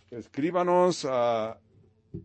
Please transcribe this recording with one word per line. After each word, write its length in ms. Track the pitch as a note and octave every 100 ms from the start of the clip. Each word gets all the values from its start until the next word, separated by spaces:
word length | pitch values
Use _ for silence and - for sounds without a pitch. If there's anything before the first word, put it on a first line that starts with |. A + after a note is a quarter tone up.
| _
escríbanos 920 | A#2+ - - D#3 F3+ F3+ F3+ F3+ E3
a, 540 | C#3+ B2+ A#2+ A2+ A2 A2+ _ _ _ _ _ -